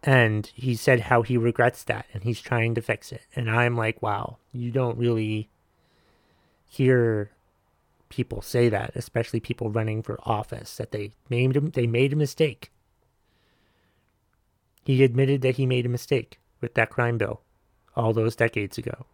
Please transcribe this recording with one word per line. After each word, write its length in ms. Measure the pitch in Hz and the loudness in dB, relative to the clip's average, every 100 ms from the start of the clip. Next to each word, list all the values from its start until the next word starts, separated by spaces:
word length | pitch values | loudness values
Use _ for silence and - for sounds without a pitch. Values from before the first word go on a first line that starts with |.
And 480 | - 135 113 107 104 | 4 6 6 2 -4
he 200 | - 127 | -8 -4
said 260 | 113 - 127 | 0 4 2
how 220 | 107 123 | 4 2
he 140 | 110 123 | 4 0
regrets 480 | 117 - 120 - | 0 2 2 0
that 220 | - 107 - | -8 -8 -6
and 120 | 107 | -8
he's 160 | 104 117 | -6 -6
trying 340 | - 120 113 | -2 0 0
to 60 | 117 | -2
fix 320 | - 117 - | -4 -6 -6
it. 80 | - _ - | -18 _ -6
And 140 | 113 | -2
I'm 260 | 117 120 120 | 2 2 0
like, 260 | 110 113 | -2 -2
"Wow, 360 | 107 101 - - _ | -4 -4 -6 -12 _
you 200 | 127 120 | -8 -4
don't 260 | 123 123 117 | -2 -2 0
really 520 | 120 113 107 107 107 _ _ _ _ _ _ _ _ _ _ _ | 0 0 -2 -4 -6 _ _ _ _ _ _ _ _ _ _ _
hear 680 | _ - 131 127 117 107 104 _ _ _ _ _ _ _ _ | _ 0 4 4 4 0 -4 _ _ _ _ _ _ _ _
people 320 | - 120 107 | -6 -6 -6
say 280 | - 123 120 | -4 2 2
that, 240 | 104 - - | 2 -4 -8
especially 420 | - - 117 120 | -6 -4 -2 -4
people 320 | - 120 110 | -6 -6 -4
running 320 | 107 110 107 | -2 -2 -4
for 160 | 110 - | -6 -10
office, 520 | - 107 107 113 110 - | -2 -2 -2 -12 -14 -12
that 120 | 113 | -10
they 220 | 110 107 _ _ | -8 -10 _ _
made 280 | 120 131 135 | 0 2 2
a, 40 | |
they 260 | 151 139 117 | 0 0 0
made 260 | 117 135 | 2 2
a 40 | 147 | 2
mistake." 560 | 147 - 156 110 - _ _ _ _ _ _ _ _ _ _ _ _ _ _ _ _ _ _ _ _ _ | -2 0 -2 -2 -20 _ _ _ _ _ _ _ _ _ _ _ _ _ _ _ _ _ _ _ _ _
He 200 | - 131 | -2 4
admitted 380 | 135 120 135 139 | 6 6 2 2
that 140 | 127 127 | 0 0
he 100 | 131 | 0
made 200 | 127 120 | 0 -2
a 40 | |
mistake 500 | 120 - 139 - - _ _ | -4 -2 -2 -2 -18 _ _
with 140 | 120 | -6
that 160 | - 113 | -2 -2
crime 280 | - 120 117 | 0 0 0
bill 240 | 104 110 _ _ _ _ _ | -2 -4 _ _ _ _ _
all 180 | - 113 | -2 0
those 220 | 113 113 | 2 0
decades 440 | - 117 - 101 - | 0 0 0 -6 -8
ago. 280 | 117 - - | -10 -12 -14